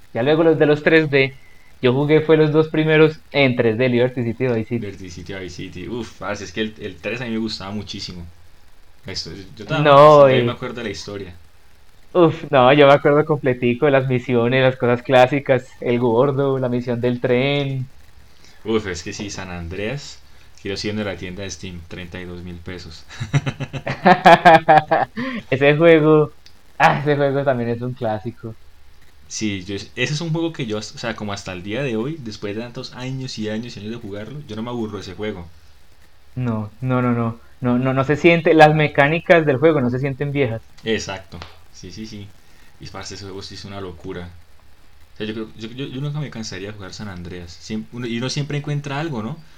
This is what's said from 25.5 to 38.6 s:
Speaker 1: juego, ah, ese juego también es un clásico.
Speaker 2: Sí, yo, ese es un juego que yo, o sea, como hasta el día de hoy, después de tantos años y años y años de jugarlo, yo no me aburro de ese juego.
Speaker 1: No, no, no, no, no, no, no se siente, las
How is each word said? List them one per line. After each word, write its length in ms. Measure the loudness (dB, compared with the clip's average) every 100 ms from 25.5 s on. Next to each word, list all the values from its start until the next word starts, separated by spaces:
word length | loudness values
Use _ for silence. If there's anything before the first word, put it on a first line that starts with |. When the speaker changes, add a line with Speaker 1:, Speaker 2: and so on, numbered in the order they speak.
| 2 4 6
Speaker 1:
juego, 540 | 6 6 6 4 2 -4 -20 -20 -10 2
ah, 220 | 4 4
ese 140 | 0 0
juego 280 | 0 0
también 260 | 0 0 -2
es 120 | -4
un 120 | -6
clásico. 600 | -6 -4 -4 -8 -12 -14 -16 -20 -20 -20 -20 -20 -20 -14
Speaker 2:
Sí, 360 | -6 -4 -4 -6
yo, 100 | -10
ese 160 | -8 -4
es 260 | -4 -2
un 100 | -4
juego 200 | -4 -4
que 120 | -6 -6
yo, 120 | -6
o 20 |
sea, 340 | -8 -10 -8 -8
como 160 | -8
hasta 180 | -10 -10
el 80 | -10
día 200 | -8 -6
de 120 | -4 -4
hoy, 220 | -6 -8
después 360 | -12 -10 -8 -8
de 60 |
tantos 300 | -10 -12 -14 -12
años 420 | -10 -10 -10 -8
y 120 | -8
años 280 | -8 -10 -12
y 20 |
años 100 | -12
de 60 | -12
jugarlo, 420 | -12 -12 -12 -14 -12
yo 80 | -10
no 80 |
me 60 | -8
aburro 260 | -6 -8 -8
de 40 |
ese 120 | -12 -8
juego. 320 | -8 -8 -14 -20 -20 -20 -20 -20 -20 -20 -14 -8
Speaker 1:
No, 360 | -4 -4 -8 -8
no, 220 | -4 0
no, 100 | 0
no, 280 | 0 -2 -6 -14 -6
no, 180 | -2 0
no, 140 | 0
no 100 | 0 0
se 100 | 4
siente, 380 | 4 4 4
las 200 | 8